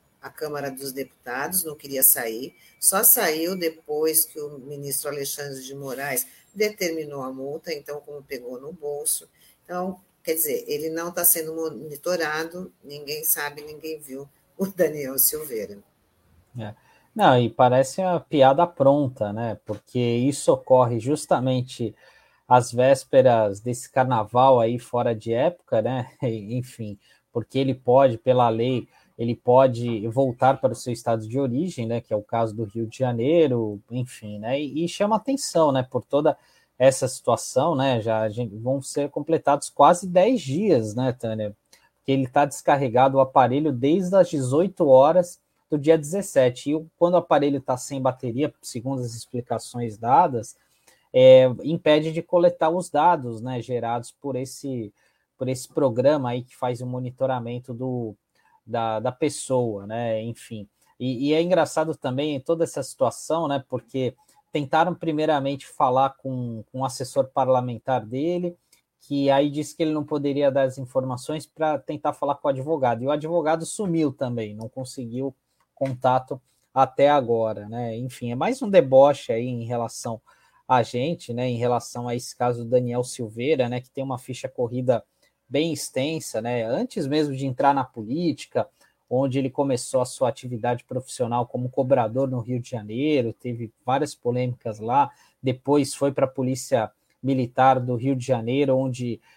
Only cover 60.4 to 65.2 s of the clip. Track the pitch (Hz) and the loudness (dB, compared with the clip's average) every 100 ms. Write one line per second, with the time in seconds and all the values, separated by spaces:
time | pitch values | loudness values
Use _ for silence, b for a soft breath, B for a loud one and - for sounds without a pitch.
60.4 | - 110 98 _ _ - 127 120 139 156 | -14 -16 -16 _ _ -8 -6 -2 0 2
61.4 | 170 180 147 160 160 151 135 127 151 139 | 2 2 2 0 -2 -4 -4 -4 -4 -4
62.4 | - 165 170 - 127 - 123 - - 165 | -2 -2 -2 -4 -8 -2 -2 -2 -4 -2
63.4 | 151 139 - 127 - 131 127 - b b | -2 -4 -4 -10 -6 -4 -4 -6 b b
64.4 | _ 156 139 160 170 160 165 151 | _ -6 0 2 2 -2 -4 -2